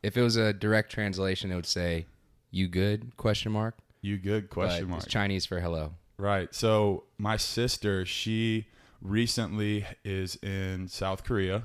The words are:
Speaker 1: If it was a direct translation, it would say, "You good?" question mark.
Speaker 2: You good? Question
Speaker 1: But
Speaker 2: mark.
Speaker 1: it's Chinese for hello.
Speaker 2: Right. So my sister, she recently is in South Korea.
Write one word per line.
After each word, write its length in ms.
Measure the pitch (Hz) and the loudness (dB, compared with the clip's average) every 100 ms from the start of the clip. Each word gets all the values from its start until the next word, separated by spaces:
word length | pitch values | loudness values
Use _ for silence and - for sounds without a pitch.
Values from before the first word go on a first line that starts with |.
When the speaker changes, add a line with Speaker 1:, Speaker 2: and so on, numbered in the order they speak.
Speaker 1:
If 140 | 104 123 | -2 2
it 60 | |
was 140 | 120 113 | 4 4
a 160 | 110 | 2
direct 400 | 98 104 107 - | 2 2 2 2
translation, 580 | - 104 92 95 92 98 | -2 -2 0 0 0 -2
it 60 | 90 | -2
would 100 | 82 | -2
say, 400 | 92 87 82 82 - _ _ _ | 0 0 0 -4 -14 _ _ _
"You 180 | 92 92 | 0 2
good?" 480 | 90 98 107 117 - | 2 2 2 -4 -2
question 340 | 113 104 110 | 0 0 0
mark. 260 | 107 110 - _ _ | 0 -2 -4 _ _
Speaker 2:
You 160 | 101 101 | -4 -2
good? 320 | 98 110 - | 0 -2 -2
Question 340 | - 92 85 | -2 0 0
Speaker 1:
But 60 | 90 | -2
Speaker 2:
mark. 120 | 85 | -4
Speaker 1:
it's 100 | - | -2
Chinese 340 | 113 101 95 - | 0 0 0 -2
for 120 | 90 | -2
hello. 360 | 87 82 78 82 _ - | -2 -2 -6 -10 _ -4
Speaker 2:
Right. 360 | 101 98 90 | 0 0 -2
So 500 | - 110 107 104 92 - - | 0 4 6 4 2 -4 -6
my 180 | 104 110 | -2 0
sister, 680 | - - 123 - 104 95 | 0 0 0 0 0 0
she 640 | 92 - 110 110 113 110 107 - - - | -2 -4 -2 0 2 0 -4 -14 -20 -12
recently 840 | 95 107 117 - 101 107 104 104 95 - | -2 2 2 0 -2 -2 0 -2 -4 -10
is 320 | 101 95 92 - | -6 -4 -4 -6
in 500 | 101 98 95 92 92 | -6 -4 -4 -6 -8
South 380 | - 95 95 | -6 -4 -4
Korea. 400 | - 113 95 104 | -2 0 2 0